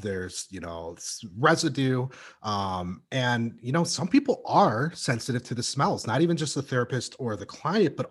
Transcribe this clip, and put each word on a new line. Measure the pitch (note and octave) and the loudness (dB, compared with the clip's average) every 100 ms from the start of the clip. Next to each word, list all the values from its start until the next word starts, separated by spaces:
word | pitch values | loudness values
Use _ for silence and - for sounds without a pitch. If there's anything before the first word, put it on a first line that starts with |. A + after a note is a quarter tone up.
there's, | A2 F#2+ F2+ - - | -4 -4 -6 -8 -10
you | F#2+ | -10
know, | E2+ E2 E2 E2+ | -8 -8 -10 -10
s-, | - - A2 F2 | -12 -12 -12 2
residue. | D3+ D#3+ D#3+ C3+ C3 B2+ C3 - - - | 4 4 2 2 2 2 -2 -8 -20 -10
Um, | G#2+ G#2 G2 F#2 F2+ F#2 - | -4 -2 -2 -2 -4 -8 -6
and, | C3+ B2 A#2+ A#2 - | -2 2 2 0 -6
you | A#2+ | -2
know, | D#3 | 0
some | E3+ - E3 | 0 0 2
people | C#3 - - - | 4 4 0 2
are | D#3 F#3+ A2 D3+ | 6 6 4 0
sensitive | - - A#2+ - B2 - | -2 -2 -2 -2 -4 -4
to | A#2 | -4
the | |
smells, | B2 - E3 C3+ - | -4 0 0 0 0
not | A#2+ | 2
even | E3+ E3+ | 4 2
just | D3+ | -2
the | - | -4
therapist | C#3 B2+ A#2+ B2+ - - | -2 0 0 -2 -4 -6
or | B2 G#2 | -6 -6
the | G2+ | -8
client, | - D3 G3+ F3+ - | -6 0 4 4 2
but | C3 | -4